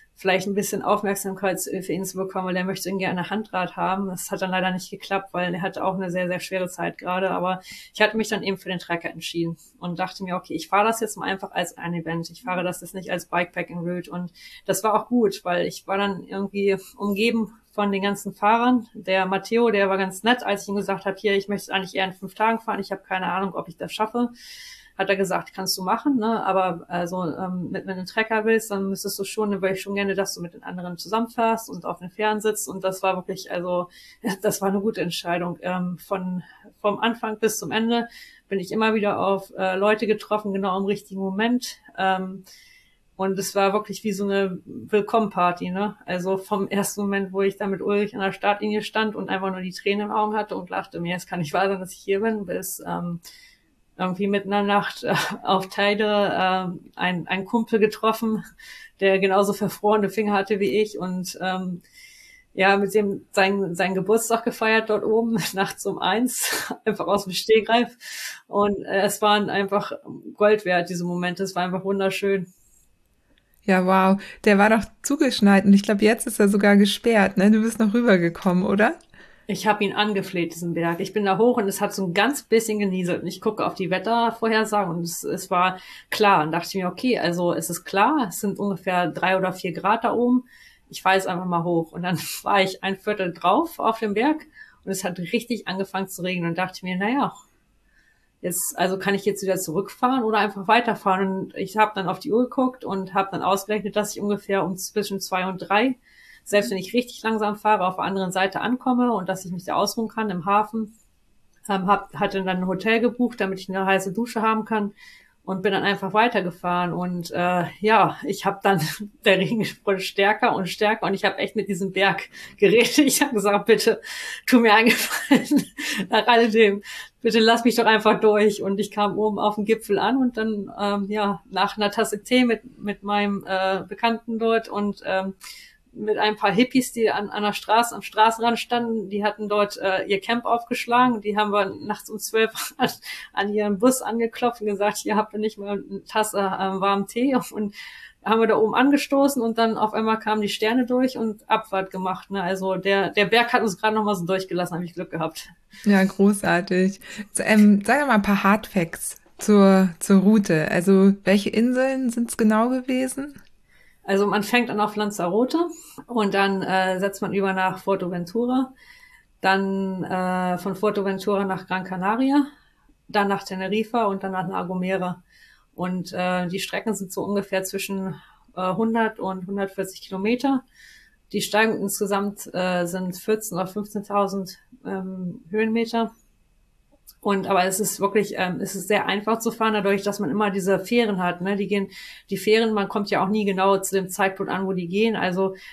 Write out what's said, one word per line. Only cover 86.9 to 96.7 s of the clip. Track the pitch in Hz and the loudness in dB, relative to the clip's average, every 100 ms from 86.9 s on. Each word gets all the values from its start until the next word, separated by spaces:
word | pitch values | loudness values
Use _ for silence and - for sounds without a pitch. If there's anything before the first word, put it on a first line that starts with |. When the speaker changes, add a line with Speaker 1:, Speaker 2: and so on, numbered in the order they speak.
| 180 254 233 | -2 0 0
Speaker 1:
also | 170 175 175 | 0 0 0
es | - 170 | 0 -4
ist | 170 | -8
klar, | - 196 226 302 208 | -2 2 4 2 0
es | - | -4
sind | 202 190 | -4 -2
ungefähr | 202 185 196 180 175 | -4 -4 -2 0 0
drei | - 185 190 | 0 0 2
oder | 185 | 0
vier | 180 180 | -4 -6
Grad | 165 190 226 240 | -2 0 2 0
da | |
oben. | 220 240 254 - - - _ - | 2 4 2 0 -18 -20 _ -18
Ich | - | -2
fahr | 190 190 | 2 2
jetzt | 190 | 2
einfach | 180 180 | -4 -2
mal | 170 | -2
hoch. | 170 170 160 | 0 0 -2
Und | 175 | -4
dann | 175 170 | -4 -4
<laughs> | - - | -4 -6
war | - 202 | 0 2
ich | 190 - | 2 -2
ein | 190 196 | -6 -4
Viertel | - 208 180 | -4 -2 -4
drauf | 175 175 220 339 - | 0 2 2 0 -2
auf | 220 226 | -2 0
dem | 214 | -2
Berg | 202 269 311 - - - _ - | 2 2 0 -6 -20 -20 _ -8
und | |
es | 190 | -6
hat | 185 175 | -6 -6
richtig | 170 240 240 220 - | -4 -4 -2 -6 -6
angefangen | 185 190 190 190 | -6 -4 -6 -6
zu | - | -6
regnen. | 180 185 170 | -6 -2 -2
Und | 165 | -2
dachte | 185 | -4